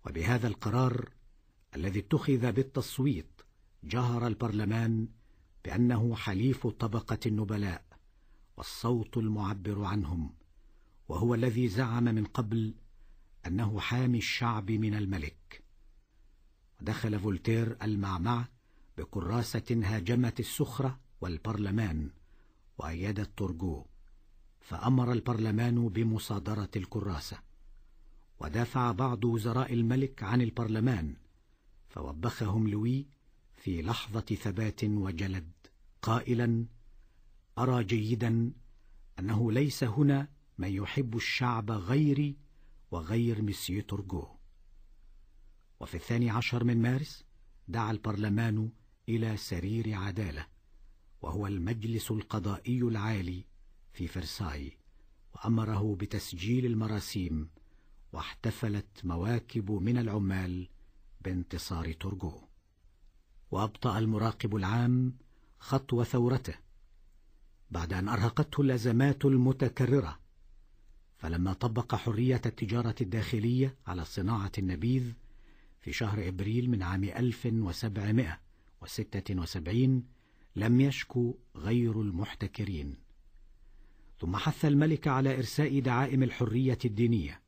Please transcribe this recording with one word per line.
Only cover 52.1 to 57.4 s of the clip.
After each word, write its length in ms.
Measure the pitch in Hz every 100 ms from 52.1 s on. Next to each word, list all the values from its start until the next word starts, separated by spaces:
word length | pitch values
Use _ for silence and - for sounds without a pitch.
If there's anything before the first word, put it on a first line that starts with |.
القضائي 680 | 107 - 110 98 98 - 123
العالي 640 | 120 110 107 107 87 90 - - - - -
في 140 | - 85
فرساي، 680 | 92 - - 92 73 69 - - - - - -
وأمره 600 | - 110 113 110 101 107 98
بتسجيل 720 | 101 101 - 87 101 123 123
المراسيم، 840 | 110 107 107 - 104 85 78